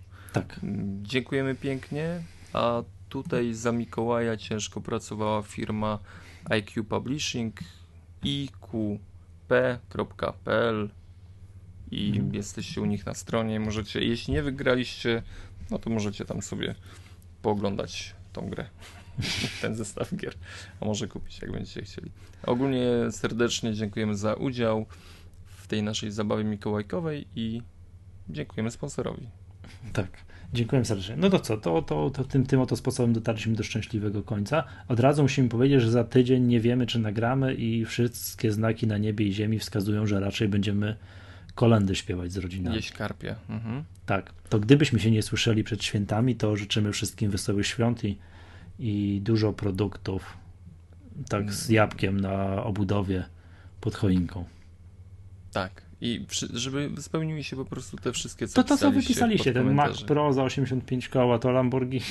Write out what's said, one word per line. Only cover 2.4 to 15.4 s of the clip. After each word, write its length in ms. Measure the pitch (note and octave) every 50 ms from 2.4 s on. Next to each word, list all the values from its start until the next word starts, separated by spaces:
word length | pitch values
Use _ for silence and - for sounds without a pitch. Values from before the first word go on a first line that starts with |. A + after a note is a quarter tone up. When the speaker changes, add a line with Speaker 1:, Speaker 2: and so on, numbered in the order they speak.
| - - -
Speaker 2:
a 300 | - A#2 A#2 A#2+ A#2 - - - - - -
tutaj 460 | - C3+ C3+ - - B2 A#2+ A#2+ A2+
za 180 | A2 A2+ A#2+ A#2
Mikołaja 640 | A#2 A#2 A2 - - A2+ A#2 A#2 A#2 A#2 A#2 A2
ciężko 440 | G#2+ - - A2+ G#2+ G#2 - - G#2+
pracowała 640 | G2 - A#2+ A2 - - A2 G#2+ G#2+ G#2+ G#2+ G#2+ G2+
firma 560 | G2+ - - A2+ A2 A2 G#2+ G#2+ G#2+ G#2+ G#2 - - - - - - - - - - A#2 A2
I 40 | G#2
Q 220 | - - A#2+ G#2+
Publishing, 760 | - A2 G#2+ G2+ A#2 C3+ D3+ - - - B2+ A#2 A2+ G#2+ - - - - - - - - - - - - - -
I 260 | C#3+ C#3 C#3+ C#3 C3+ - -
Q 380 | - - - A2+ G#2+ G#2 G#2 G#2 - - - - - - - - - -
P 300 | B2 B2+ B2+ B2+ B2 B2 - -
kropka 440 | - A#2 A2 - - - - - -
P 200 | - - - G#2+ A2 A#2 A#2+
L. 200 | A2+ G#2+ G#2 G#2 - - - - - - - - - - - - - - - - - - - -
I 180 | - - G#2 G#2
Speaker 1:
Mhm. 260 | - G#2+ G2 G2 G2
Speaker 2:
jesteście 460 | G#2 G#2 - - - G2+ - - -
u 40 | G#2+
nich 220 | G#2 G#2 G2+ -
na 80 | - G2+
stronie, 460 | - - - - A#2 A2+ A2 A2 G#2+
możecie, 440 | A2 A2 G#2 G#2+ G#2+ - - - -
jeśli 280 | A#2 A#2 A#2 - - C3+
nie 80 | D3 D3
wygraliście, 800 | C#3+ C3 C#3 C3 B2+ B2+ B2+ B2 - - - - B2 A#2 A#2 - - - -